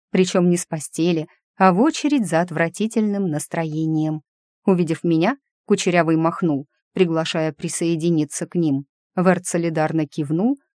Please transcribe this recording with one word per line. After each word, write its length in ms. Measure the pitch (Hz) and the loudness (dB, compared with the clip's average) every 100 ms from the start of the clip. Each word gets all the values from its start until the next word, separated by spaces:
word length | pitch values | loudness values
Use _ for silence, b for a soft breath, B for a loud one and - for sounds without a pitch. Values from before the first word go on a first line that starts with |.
| _ | _
Причем 380 | 185 185 190 175 | 0 2 2 2
не 80 | 175 | 2
с 80 | - | -2
постели, 640 | 160 - - 170 165 156 b _ _ | -10 -8 -2 0 0 -4 b _ _
а 160 | 190 | 4
в 80 | 180 | 4
очередь 460 | 294 - 294 285 185 | 2 2 0 0 0
за 140 | 160 | -2
отвратительным 880 | 175 156 170 - 220 226 214 202 190 | -2 -2 -2 -2 -2 0 -2 -2 -2
настроением. 920 | 147 - 165 160 151 160 156 156 156 _ _ _ _ - | -2 -4 -6 -4 -2 -2 0 0 -4 _ _ _ _ 0
Увидев 380 | 180 165 160 | 2 2 0
меня, 340 | 175 160 180 277 _ _ - | 0 2 0 -2 _ _ -2
Кучерявый 520 | 202 - 175 160 160 | 0 2 2 2 2
махнул, 500 | 165 170 175 143 143 _ _ | 0 0 -2 -2 -6 _ _
приглашая 600 | - 180 160 160 170 156 | 0 0 0 -2 -2 -4
присоединиться 920 | 147 165 - 170 165 170 160 151 - 170 | -4 -8 -4 -2 0 2 0 0 -4 -6
к 80 | 175 | -2
ним. 300 | 160 139 143 _ _ - | 0 0 -4 _ _ -2
Верт 300 | 180 180 180 | 0 0 -2
солидарно 600 | 175 170 160 156 160 151 | -4 -2 -2 -2 -2 -2
кивнул, 500 | - 143 160 226 277 _ | -4 -2 0 0 -2 _